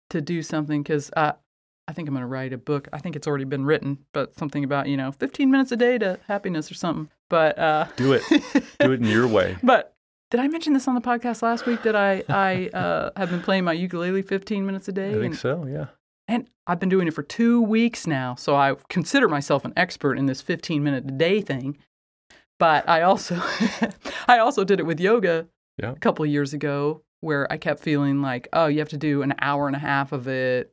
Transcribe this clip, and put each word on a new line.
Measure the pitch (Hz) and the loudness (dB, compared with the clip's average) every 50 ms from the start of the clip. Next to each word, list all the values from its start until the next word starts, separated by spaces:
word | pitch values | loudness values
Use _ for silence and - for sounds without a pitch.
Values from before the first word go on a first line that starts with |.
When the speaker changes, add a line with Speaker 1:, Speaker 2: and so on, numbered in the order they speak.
| _ - | _ -8
Speaker 1:
to | - 170 | -6 -6
do | 151 - 175 165 | -4 -4 -4 -4
something, | 151 - 170 156 151 147 151 147 143 | -4 -4 -4 -4 -2 -2 -2 -2 -2
'cause, | - 156 147 143 - - | -2 -2 -4 -4 -4 -2
uh, | - 156 151 - - _ _ _ _ _ _ _ _ _ - | 0 0 0 -2 -4 _ _ _ _ _ _ _ _ _ -12
I | 151 | -10
think | - 165 143 | -8 -6 -4
I'm | 139 | -4
gonna | 131 127 123 | -4 -4 -6
write | 135 131 131 131 | -6 -6 -6 -6
a | 131 120 | -8 -6
book. | - - 147 143 143 - | -4 -2 -2 -2 -4 -6
I | - 147 | -10 -10
think | 139 143 147 | -8 -8 -10
it's | 151 - | -6 -4
already | 156 147 139 135 | -2 -2 -2 -2
been | 135 143 135 135 | -4 -4 -2 0
written, | 143 156 139 - 139 143 139 _ _ - | 2 0 0 0 -2 -6 -6 _ _ -4
but | 147 131 - _ - | -4 -4 -4 _ -8
something | 165 143 - 147 143 | -8 -6 -4 -4 -2
about, | 131 143 139 135 139 | -2 -2 -2 -2 -2
you | 143 135 | -2 -2
know, | 131 135 139 | -2 -4 -6
fifteen | - - 269 - - 285 262 | -6 -6 -6 -2 0 2 4
minutes | 269 269 269 262 | 4 4 4 2
a | 240 220 | 2 2
day | 240 240 254 240 | 2 4 4 2
to | 214 190 185 - _ - | 0 -2 -2 -4 _ -4
happiness | 208 202 - 202 175 156 156 - | -4 -4 -2 -2 -4 -4 -4 -6
or | 180 | -8
something. | - - 175 160 160 156 151 _ _ _ - | -6 -4 -4 -4 -4 -6 -10 _ _ _ -2
But, | 180 165 156 151 147 - | 2 2 4 2 2 2
uh, | 160 156 156 151 165 - - | 2 2 2 2 0 -2 -2
Speaker 2:
Do | - 123 135 | 0 2 4
it. | 135 117 - - | 4 4 4 4
Speaker 1:
<laughs> | 294 285 - - - 175 - - - - | 2 2 2 2 -2 -2 -2 -2 0 0
Speaker 2:
Do | - 131 | 2 2
it | 135 120 | 2 2
in | 120 | 2
your | 110 107 113 123 123 | 4 4 4 4 4
way. | 110 98 92 95 92 92 - | 4 4 4 2 0 0 4
Speaker 1:
But | 247 254 208 - - _ _ _ _ _ _ _ - | 4 4 4 2 -2 _ _ _ _ _ _ _ -2
did | - 233 | 0 0
I | 262 285 | 0 0
mention | 311 330 330 311 285 | -2 -2 0 0 2
this | 269 254 269 | 2 2 0
on | 254 | -2
the | 247 | 0
podcast | 233 247 240 240 240 247 226 - | 0 -2 -2 -2 -2 -4 -4 -2
last | - 233 233 233 - | 0 0 0 0 -2
week | 247 240 220 - | -2 -2 0 0
that | 220 214 | 2 2
I, | 208 202 196 196 190 - - | 4 4 2 2 0 0 0
I, | - 196 190 190 185 185 185 - | 0 2 2 2 2 0 -2 -4
Speaker 2:
<laughs> | - 185 | -4 -4
Speaker 1:
uh, | 180 175 170 156 - - - | -2 0 0 -2 -2 -4 -4
have | 196 190 170 | -4 -4 -2
been | 180 175 170 | -2 -2 0
playing | - 190 190 185 | 0 2 2 2
my | 175 | 2
ukulele | 160 170 180 185 180 170 175 180 185 196 196 | 0 0 -2 -4 -4 -4 -2 -2 -2 -2 -2
fifteen | 196 202 190 196 - 220 196 196 | -2 -4 -4 -4 -4 -4 -4 -2
minutes | 196 196 190 - - | -4 -4 -6 -8 -8
a | |
day? | 185 196 190 196 | -6 -6 -4 -2
Speaker 2:
I | 214 | -2
think | 214 120 - | -2 -2 -2
Speaker 1:
And, | - - | -4 -4
Speaker 2:
so, | - 123 139 175 156 131 | -2 -2 -2 -4 -4 -6
yeah. | 135 151 - - - _ _ _ _ _ _ - | -6 -8 -8 -10 -12 _ _ _ _ _ _ -4
Speaker 1:
and | 226 240 233 - _ _ _ - | -4 -4 -4 -6 _ _ _ -2
I've | 175 170 | -2 0
been | 196 185 | 2 2
doing | 185 190 180 165 | 2 2 2 2
it | 156 | -2
for | - 147 | -4 -6
two | - - - 233 233 240 240 | -6 -2 2 4 4 4 4
weeks | 233 208 220 226 233 233 233 - - | 4 4 4 2 2 2 0 -2 -4
now, | 170 156 131 131 127 123 | -2 -2 -2 -2 -4 -6
so | - - - 143 143 | -6 -2 2 4 4
I | 139 139 131 - _ - | 4 4 2 -2 _ -6
consider | - 185 147 - - 277 262 156 | -4 -4 0 2 4 4 4 4
myself | 151 143 139 - 151 135 - | 4 2 0 0 0 0 0
an | 123 - 170 | -2 -2 -2
expert | 180 180 - - - 143 127 123 | -2 -2 -2 -2 -2 0 0 0
in | 139 | 0
this | 135 131 - | -2 -2 -4
fifteen | - - 175 170 - - 165 147 147 | -4 -6 -6 -6 -4 -4 -2 0 0
minute | 147 139 127 139 | 0 -2 -2 -4
a | 135 135 | -6 -2
day | 135 160 175 202 214 | 0 2 2 2 2
thing. | 202 - 139 131 131 135 147 - _ _ _ _ _ _ _ _ _ _ - _ _ _ _ - | 0 -2 -4 -4 -4 -6 -8 -10 _ _ _ _ _ _ _ _ _ _ -20 _ _ _ _ 2
But | 180 165 156 143 - - | 4 4 4 4 4 2
I | 170 160 | 2 4
also, | 170 185 196 - - - 175 175 - - - - 214 226 - - 226 | 4 4 4 2 0 -4 -6 -4 -4 -4 -2 -2 -2 -2 -2 -2 -4
<laughs> | 208 - - - - - - - - | -6 -6 -8 -14 -12 -12 -2 2 4
I | 247 233 | 4 6
also | 220 262 277 - 196 | 4 4 2 0 2
did | 185 202 175 | 2 2 2
it | 151 | 0
with | 160 170 147 | 0 -2 0
yoga | 175 190 226 240 185 175 165 165 165 - _ _ _ _ _ - | 2 2 2 2 2 2 0 -2 -4 -8 _ _ _ _ _ -8
Speaker 2:
Yeah. | - 113 | -8 -8
Speaker 1:
a | 135 | -8
couple | 151 - 226 170 - 156 | -6 -6 -6 -4 -2 -2
of | 151 | 0
years | 147 143 143 135 151 | 0 0 -2 -2 -4
ago, | 147 151 147 143 143 147 147 160 - _ _ _ _ | -6 -4 -4 -4 -2 -2 -4 -4 -6 _ _ _ _
where | - 160 151 139 139 - | -6 -4 -2 -2 -2 -4
I | - 156 | -4 -4
kept | - 170 147 151 | -4 -4 -4 -4
feeling | - 170 147 143 143 139 139 139 | -2 -2 0 0 2 2 0 0
like, | 143 135 123 123 - - - | 0 -2 -4 -6 -6 -4 0
"Oh, | 165 165 151 | 2 2 2
you | 147 151 | 2 0
have | 151 147 | -2 -4
to | - 143 | -6 -4
do | 160 151 143 143 135 | -2 0 0 0 0
an | 139 139 - | -2 -2 -2
hour | 131 139 143 143 143 143 | -2 -2 0 0 0 -2
and | 135 | -2
a | 139 | -4
half | 143 139 139 139 139 139 | -2 -2 0 0 -2 -2
of | 151 135 120 135 | -6 -8 -6 -4
it | 131 131 127 127 127 123 117 - | -4 -2 0 0 0 0 -2 -6